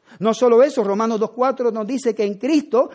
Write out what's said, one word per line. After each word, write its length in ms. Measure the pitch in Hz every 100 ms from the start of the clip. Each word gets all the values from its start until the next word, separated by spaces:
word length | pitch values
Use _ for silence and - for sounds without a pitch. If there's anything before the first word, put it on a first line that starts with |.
| _ -
No 140 | 208
solo 300 | 220 247 233
eso, 200 | 285 -
Romanos 360 | 202 202 226 226
dos 120 | 214
cuatro 400 | - 254 - 240
nos 140 | 220 208
dice 300 | 262 240 226
que 80 |
en 120 | 202 202
Cristo 540 | 254 311 - - -